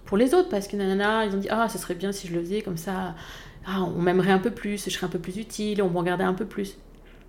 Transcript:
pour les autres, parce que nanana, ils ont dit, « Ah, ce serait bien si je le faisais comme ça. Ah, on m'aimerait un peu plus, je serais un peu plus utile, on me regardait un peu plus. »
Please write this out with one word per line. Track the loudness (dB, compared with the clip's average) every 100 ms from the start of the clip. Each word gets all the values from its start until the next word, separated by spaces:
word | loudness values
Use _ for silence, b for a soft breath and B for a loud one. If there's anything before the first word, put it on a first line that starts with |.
| -2
pour | 4
les | 6 6
autres, | 4
parce | 0 -2
que | -2
nanana, | 0 2 2 2 2
ils |
ont | 0
dit, « | 0
Ah, | 2 2
ce | 0
serait | -6 -4
bien | -2
si | -4 -4
je | -4
le |
faisais | -2 -4
comme | -2 -6
ça. | -4 -4 -4 -8 B B B B -6
Ah, | -2
on | -2 2
m'aimerait | 4 4 6
un | 4
peu | 4
plus, | -2 -6 -4 -4
je |
serais | -4 -4
un |
peu | -4
plus | -6 -8
utile, | -8 -4 -2 2
on | 2
me | 2
regardait | 0 2
un | 0 0
peu | -4
plus. » | -4 -6 -8 -20 -20 B B